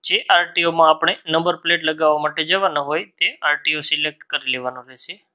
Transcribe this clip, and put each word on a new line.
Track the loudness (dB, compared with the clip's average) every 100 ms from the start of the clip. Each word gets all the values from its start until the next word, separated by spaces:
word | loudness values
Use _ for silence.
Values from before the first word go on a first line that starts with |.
જે | -2 -2 2
આર | 2 2
ટી | 0
ઓમાં | 0 4 4
આપણે | 4 2 -2 -2
નંબર | 0 0 -2
પ્લેટ | 0 0
લગાવવા | 0 2 2 2
માટે | 0 -4
જવાના | -2 0 0 -2
હોય | -2 -4 -4
તે | _ -4 -2
આર | -2 -2
ટી | -2 -4
ઓ |
સિલેક્ટ | -4 -4 -4 -8
કરી | -8 -8 -6
લેવાનો | -6 -6 -8
રહેશે. | -16 -16 -14 -14 _